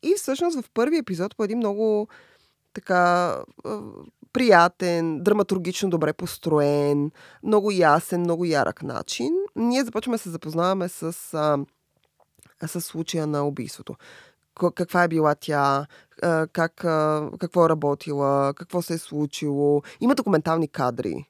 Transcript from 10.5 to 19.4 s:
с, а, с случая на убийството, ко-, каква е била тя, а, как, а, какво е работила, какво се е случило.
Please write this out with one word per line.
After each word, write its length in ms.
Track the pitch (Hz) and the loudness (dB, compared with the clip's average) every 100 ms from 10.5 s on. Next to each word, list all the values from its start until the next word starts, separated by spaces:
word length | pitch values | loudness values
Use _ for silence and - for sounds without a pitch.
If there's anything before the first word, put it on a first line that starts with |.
| 160 180 190 180 | -2 0 0 -4
с, 260 | - 160 170 - | -6 -10 -10 -10
а, 240 | 160 151 143 143 _ _ _ _ _ _ _ _ _ 156 | -2 0 0 -2 _ _ _ _ _ _ _ _ _ -8
с 140 | 180 | -8
случая 460 | - 160 165 170 151 | -8 -8 -6 -4 -2
на 160 | 147 | -2
убийството, 520 | 143 139 123 - - - - - - _ _ - | -2 -4 -10 -12 -16 -16 -16 -20 -20 _ _ -2
ко-, 160 | 175 | -2
каква 320 | - 175 180 | -2 -2 2
е 40 | 175 | 2
била 280 | 160 151 143 | 2 2 0
тя, 500 | - 147 139 139 143 - _ _ | -2 0 2 2 -2 -16 _ _
а, 260 | 175 165 156 | 0 0 -2
как, 380 | - 165 _ 175 | -2 -4 _ -2
а, 440 | 156 156 156 151 - | 0 2 0 -4 -8
какво 260 | 170 180 165 | -4 4 4
е 40 | |
работила, 840 | 160 147 143 - 143 139 139 139 | 4 0 -2 -4 -2 2 2 2
какво 280 | 139 170 180 | -2 -6 -6
се 120 | 170 | -4
е 40 | 165 | -6
случило. 840 | - 147 147 - | -6 -6 -6 -4